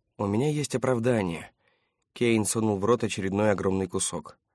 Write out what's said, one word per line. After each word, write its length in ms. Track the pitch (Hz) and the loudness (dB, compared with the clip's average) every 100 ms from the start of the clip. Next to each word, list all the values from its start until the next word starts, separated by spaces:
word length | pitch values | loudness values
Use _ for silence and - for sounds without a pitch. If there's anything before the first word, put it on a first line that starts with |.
| _ - | _ -4
«У 60 | 101 | -2
меня 240 | 104 147 | 0 0
есть 240 | 151 139 123 | 0 -2 -2
оправдание». 760 | 131 120 120 117 92 78 - _ _ _ _ _ _ | 0 0 2 0 0 -4 -10 _ _ _ _ _ _
Кейн 320 | - 120 113 101 | -2 2 2 2
сунул 320 | 117 110 101 | 0 0 2
в 80 | 101 | 2
рот 180 | 120 | 2
очередной 460 | 110 - 95 98 107 | 0 -2 -2 2 2
огромный 380 | 95 95 95 92 | 2 0 0 -2
кусок. 500 | 95 - 85 - - _ | -4 -4 -6 -12 -20 _